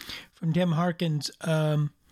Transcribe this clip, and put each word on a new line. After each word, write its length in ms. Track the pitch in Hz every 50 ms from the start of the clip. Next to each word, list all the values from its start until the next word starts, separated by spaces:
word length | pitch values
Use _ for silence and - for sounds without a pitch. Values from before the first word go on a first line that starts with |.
| - - - - - - _
from 200 | - - 160 160
Tim 200 | 175 180 175 160
Harkins. 580 | 156 175 180 165 170 180 165 151 147 - - - -
Um, 500 | - 175 160 156 156 156 151 151 147 147 - _ _ _